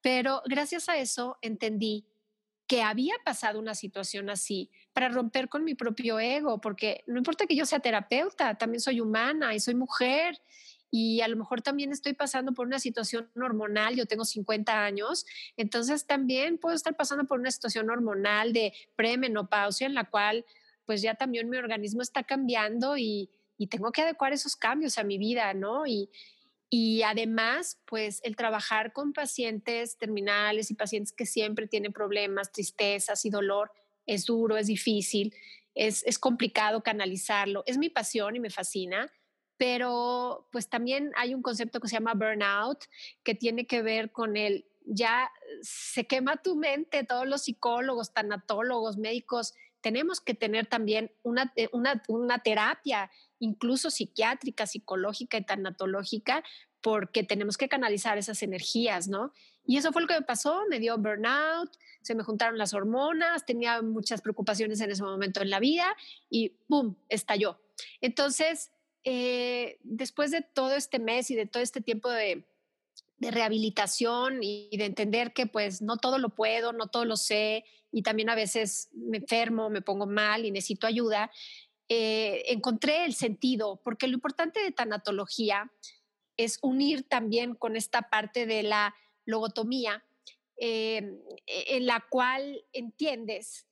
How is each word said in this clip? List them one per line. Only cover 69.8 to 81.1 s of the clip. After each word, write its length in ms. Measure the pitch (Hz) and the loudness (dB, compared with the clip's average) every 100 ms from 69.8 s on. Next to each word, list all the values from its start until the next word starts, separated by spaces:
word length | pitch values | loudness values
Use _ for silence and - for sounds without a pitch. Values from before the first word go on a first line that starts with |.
después 480 | - 220 254 - 294 | -10 -6 -6 0 0
de 100 | 330 | 0
todo 340 | - - 262 277 | -2 0 2 0
este 220 | - 254 | 0 -2
mes 320 | 226 240 240 | 0 0 0
y 60 | 240 | -2
de 100 | 214 | -2
todo 140 | 240 | -2
este 200 | 247 - | -2 -2
tiempo 280 | 220 220 247 | -2 -2 0
de, 380 | 233 208 170 - _ _ _ _ - _ _ | 0 0 -2 -6 _ _ _ _ -20 _ _
de 140 | 247 | -2
rehabilitación 1080 | 226 220 220 220 196 202 - 233 240 254 262 | 2 2 2 2 2 0 2 2 2 0 0
y, 260 | 202 208 208 | -4 -6 -6
y 60 | 208 | -4
de 80 | 208 | -2
entender 480 | 190 214 226 240 | 0 0 0 0
que, 120 | - 233 | -2 -2
pues, 360 | 220 202 185 | 0 -2 -2
no 160 | 214 233 | -4 0
todo 220 | 254 269 | 2 2
lo 100 | 247 | 0
puedo, 420 | - 220 226 233 | 2 2 2 0
no 160 | 233 220 | -2 -4
todo 180 | 240 233 | 0 0
lo 120 | 214 | 0
sé, 480 | - 214 214 220 - _ _ | 0 2 2 0 -4 _ _
y 120 | 226 | -2
también 260 | 202 220 220 | 2 2 2
a 60 | 226 | 2
veces 540 | 208 226 208 - - | 2 0 0 -4 -8
me 240 | 233 233 220 | -10 -4 -4
enfermo, 520 | 277 233 226 226 220 | 0 2 2 0 0
me 120 | 208 | -2
pongo 240 | - 196 202 | -2 -2 0
mal 400 | 208 214 214 226 | 2 4 2 0
y 60 | |
necesito 340 | 196 - 202 226 | -2 -4 0 0
ayuda, 460 | 226 226 | 2 2